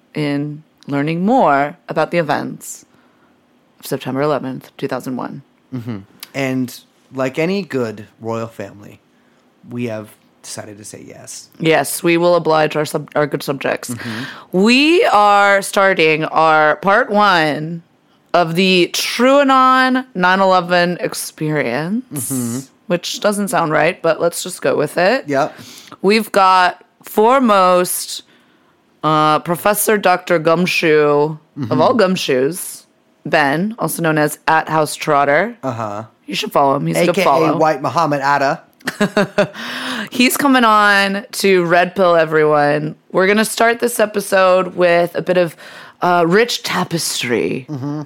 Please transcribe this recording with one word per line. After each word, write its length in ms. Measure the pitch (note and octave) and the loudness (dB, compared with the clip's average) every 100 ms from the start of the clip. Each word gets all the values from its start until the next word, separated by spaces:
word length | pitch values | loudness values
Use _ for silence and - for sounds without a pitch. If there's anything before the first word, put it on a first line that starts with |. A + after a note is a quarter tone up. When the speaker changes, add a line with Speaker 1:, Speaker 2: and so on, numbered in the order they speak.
| _ | _
Speaker 1:
in 520 | - D3 C#3+ D3 D3 - _ - | -6 -4 -4 -6 -10 -18 _ -6
learning 380 | C#3 D3+ E3 G3 | -4 -2 -2 0
more 500 | B3+ F3 C#3 C#3+ - - | 2 2 2 -2 -6 -8
about 240 | D#3+ D3+ | -4 -2
the 40 | F3 | -2
events 680 | D3 B2+ C3 - - - _ _ _ _ _ _ _ _ _ _ | -2 -4 -6 -12 -16 -18 _ _ _ _ _ _ _ _ _ _
of 40 | - | -10
September 360 | C3+ - C3 | -8 -6 -4
eleventh, 480 | D3+ C3+ C3 B2+ - - | -2 -2 -6 -12 -16 -12
two 100 | C3+ | -8
thousand 300 | B2+ C3 B2 | -8 -8 -10
one. 260 | - C#3+ - _ _ | -10 -14 -20 _ _
Speaker 2:
Mm-hmm. 240 | B2+ A2+ G#2 G2 _ - | -12 -10 -12 -14 _ -14
And 480 | C3+ C3+ C3 B2 - - _ _ | -6 -4 -4 -6 -10 -20 _ _
like 280 | C3+ C3 C#3+ | -6 -6 -4
any 220 | E3 G3+ | -4 -4
good 440 | E3 C3 A#2 G#2+ G2+ _ | -6 -6 -6 -8 -16 _
royal 260 | A2+ A2+ A2+ | -8 -8 -8
family, 540 | - G2 G2+ G#2 - _ _ _ _ _ _ - | -12 -16 -18 -20 -20 _ _ _ _ _ _ -14
we 180 | A#2+ A#2+ | -8 -8
have 240 | G#2+ G#2+ - _ _ | -8 -12 -20 _ _
decided 360 | - - G#2+ G#2 | -16 -16 -16 -18
to 60 | |
say 180 | G#2 - | -20 -20
yes. 460 | - - - - - - | -20 -20 -18 -20 -20 -4
Speaker 1:
Yes, 460 | D#3+ D#3 C#3 - | 0 2 0 -2
we 120 | F3 E3+ | 0 2
will 200 | F3 F3 | 2 2
oblige 400 | D#3+ D#3 D#3 D3+ | 2 0 0 -2
our 80 | |
sub-, 260 | D3 D#3+ C#3+ D3 | -4 -6 -6 -4
our 100 | D3 | -2
good 160 | C#3+ | -4
subjects. 480 | - C#3 B2 - - | -6 -6 -4 -6 -6
Speaker 2:
Mm-hmm. 680 | A#2 A#2 A2 C#3 - - F3+ | -10 -10 -10 -12 -16 -6 0
Speaker 1:
We 420 | G#3+ B3+ D4 F4 - | 4 4 4 2 4
are 540 | G#3 G#3 G3+ G3+ G3+ | 4 4 4 4 2
starting 640 | G3 G#3 F#3+ F3+ D#3 D#3 D#3 | 0 2 2 4 2 2 0
our 500 | D3 D#3+ D#3 D3+ D3 | 0 4 4 4 2
part 340 | F#3+ G#3+ - | 2 2 2
one 720 | G#3 G#3 F3+ D#3 C#3+ D#3 E3+ - _ _ _ _ | 2 4 4 2 -2 -6 -10 -14 _ _ _ _
of 220 | F3 E3 | 0 0
the 340 | E3 F#3+ F#3 E3+ | 0 2 2 2
TrueAnon 1120 | - - - B3+ C#4+ C4+ C4 C4 C4 C4 B3+ B3+ | -2 -6 0 2 4 4 4 4 4 2 0 -4
nine 240 | F3+ F3+ F#3+ | -2 2 2
eleven 580 | F#3+ F#3 F3 F3+ F3 F3 | 4 2 2 0 0 -2
experience, 1040 | - - - - D#3 D3+ A#2+ B2 E3 A3 - D3 A#2 | -6 -8 -12 -8 -4 -2 -2 -4 -4 -6 -6 -10 -6
Speaker 2:
Mm-hmm. 420 | C3+ A#2+ B2 C3+ _ - | -6 -4 -8 -10 _ -6
Speaker 1:
which 320 | F3 - - | -4 -4 -4
doesn't 300 | G3+ G3+ G3+ | -2 -2 -2
sound 240 | E3+ E3 | -2 0
right, 280 | D#3 D#3 F#3+ | 0 0 0
but 200 | E3 D#3 | -2 0
let's 200 | E3+ - | -2 -4
just 180 | F#3 - | -10 -6
go 140 | C#3+ B2+ | -2 -2
with 200 | D3 - | -2 0
it. 280 | F#3 C4 C#3+ | 0 0 -2
Speaker 2:
Yep. 240 | C3+ D3+ - - - - - | -2 -2 -6 -20 -20 -20 -4
Speaker 1:
We've 280 | F#3+ A3 G#3+ | 0 0 0
got 540 | G3+ F#3+ F#3 F3+ - _ _ | 2 4 4 2 0 _ _
foremost, 1200 | - - A3 C4+ B3 G3+ F#3 F3+ F3+ - - - - _ _ _ _ _ _ _ | -4 2 4 4 4 4 4 4 0 -4 -10 -12 -16 _ _ _ _ _ _ _
uh, 360 | D3+ D#3 D3+ D3+ | 0 2 2 2
Professor 580 | - E3+ G3+ G#3 - G#3+ | 0 -2 0 0 0 2
Doctor 400 | F#3 F3+ - F3 | 2 0 0 0
Gumshoe 1000 | D#3+ E3 F3+ - F3 D3+ D3 D3 D3 D#3 _ - | 2 2 0 0 2 4 4 2 0 -4 _ -10
Speaker 2:
Mm-hmm. 140 | A2+ | -4
Speaker 1:
of 80 | A#2 | 0
all 140 | F3+ | 2
gumshoes, 920 | B3+ F#3 F#3 - C3 C3+ F3+ - - - _ _ _ | 2 2 0 0 0 0 -4 -12 -16 -20 _ _ _
Ben, 500 | D3+ D#3+ C#3 D3+ G#3 A3+ | -2 0 2 0 -2 -4
also 200 | E3 - | -6 -2
known 160 | E3 D#3 | 0 0
as 200 | D3+ - - | 0 -2 0
at 220 | D#3 - | 0 0
House 260 | D#3+ D3+ | 0 -2
Trotter. 600 | - - C#3+ C#3 D3 G#3 A#3 | -4 0 2 2 2 0 -6
Speaker 2:
Uh-huh. 400 | C3 A#2 A2 G2+ A2+ _ - | -8 -6 -8 -10 -12 _ -12
Speaker 1:
You 80 | - | -8
should 160 | - | -4
follow 240 | D#3+ C#3 C#3 | 0 2 0
him. 100 | E3 | -2
He's 100 | E3 | 0
a 80 | F3 | 0
good 40 | |
Speaker 2:
A 40 | |
K 80 | F3+ | 2
A 20 | |
Speaker 1:
follow. 320 | E3+ C#3+ D#3+ D3 | 2 2 2 2
Speaker 2:
White 240 | D#3 D3 | 0 0
Muhammad 380 | C#3+ C#3 D#3 C#3+ | -2 -2 0 0
Atta. 400 | C3+ C#3+ C#3 E3 - _ - - | 0 0 0 -2 -8 _ -12 -4
Speaker 1:
<laughs> 1120 | G3+ G#3+ G3 - G3 - - - C4 B3 G#3 | -2 0 0 0 -2 -4 -12 -10 -10 -10 -6
He's 260 | - B3+ - | 0 0 2
coming 280 | C#4 C4 | 2 4
on 600 | A#3 G#3+ G#3 G3 G3 G3 - | 4 4 4 4 2 -2 -8
to 320 | - G3 F#3 | -2 2 2
Red 300 | E3+ F3 F3+ | 4 4 2
Pill, 220 | G3 F3+ E3+ | 2 2 4
everyone. 800 | D#3 D#3 D3+ D3 D3 D3+ D3+ - _ | 2 2 4 4 2 0 -4 -10 _
We're 140 | F3 F#3 | 0 2
gonna 180 | G#3 | 2
start 360 | A3 - A#3 A#3 | 0 0 0 0
this 180 | A#3 A#3 | -2 0
episode 720 | G#3+ G#3 G3 G3 F#3 F#3 F3+ F3+ | -2 -2 -2 2 4 2 0 0
with 380 | F3 E3+ F3 | 2 4 2
a 80 | - | -2
bit 140 | E3+ F3+ | -2 0
of, 200 | E3+ - - - - _ | 0 -4 -20 -20 -20 _
uh, 220 | F3 F3 E3+ | 0 2 4
rich 360 | G3 A#3+ - | 2 2 -2
tapestry, 1040 | - F3+ F3+ E3 - - A#2+ A2 D#2 D3 C3 | -6 -6 -4 -4 -6 -6 -2 -2 -2 -4 -8
Speaker 2:
Mm-hmm. 340 | D3 C#3+ D3+ | -8 -8 -8